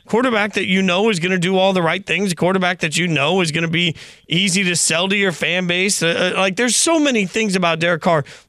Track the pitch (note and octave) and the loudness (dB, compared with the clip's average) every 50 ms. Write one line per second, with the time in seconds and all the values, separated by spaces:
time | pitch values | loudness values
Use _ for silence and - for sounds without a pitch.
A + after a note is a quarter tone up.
0 | _ - - G#3+ B3 C4 A#3 G#3 G3+ G#3+ G3+ G#3 F#3 F#3 F#3 F#3+ F#3+ F#3 F3 F3+ | _ -2 0 0 2 2 2 0 0 -2 -2 -4 -2 0 0 2 2 2 2 2
1 | G#3 A#3 G#3+ E3+ D#3 F#3 F#3+ F#3 E3 F3+ F#3+ F#3 F#3 G3 F#3+ F#3 E3+ D#3+ E3 F#3+ | 2 2 0 0 0 -2 0 0 0 0 2 2 2 2 2 2 0 0 0 -2
2 | G3+ - D#3+ E3+ G3+ G3+ F3 - D#3+ F3 F#3+ F#3+ F#3 F3 F#3 E3+ - D#3+ D3 F3 | -4 -4 -2 -2 0 -2 -2 0 0 0 2 2 0 0 -2 -2 -4 -4 -2 -2
3 | F3 F3+ D#3+ C#3+ C#3 D3+ F3+ G3 F3+ D#3+ D3 E3 E3+ E3 D#3+ E3 F3 E3+ D3+ - | -2 0 0 0 0 2 2 2 0 0 -2 -2 -2 -2 0 0 0 0 -2 -4
4 | - - - - _ - - F3 G3 G3+ E3 G3 G3 F3+ F3 E3 - - D#3+ E3 | -10 -20 -20 -20 _ -4 -2 0 0 2 2 0 0 0 0 0 0 0 0 0
5 | F3+ F#3+ G3 G#3 G3 F#3+ E3 - - D#3 E3+ F3+ F#3 F3 F3 F3+ F#3 G3+ F#3+ - | 0 0 0 0 0 -2 -2 -2 -4 -2 -2 -2 -2 -2 0 0 0 0 0 0
6 | - E3 E3+ E3+ F3+ F#3 - F3+ F#3+ G3 F#3+ F3 A#3+ B3+ G#3+ - - E4 E4 E4 | 0 0 0 0 0 -2 0 0 0 0 0 0 0 0 0 0 2 2 2 2
7 | D4 C#4+ B3+ A3+ G3 F3 - A3 A3 G#3 F#3 F#3+ F3 E3+ E3 D#3+ E3 E3+ F3 D#3+ | 2 2 2 0 -2 -2 -2 -2 -2 0 0 0 0 0 0 0 0 0 0 0
8 | - F#3+ E3+ D#3 C#3 - - - - | 2 2 2 2 0 -2 -10 -20 -18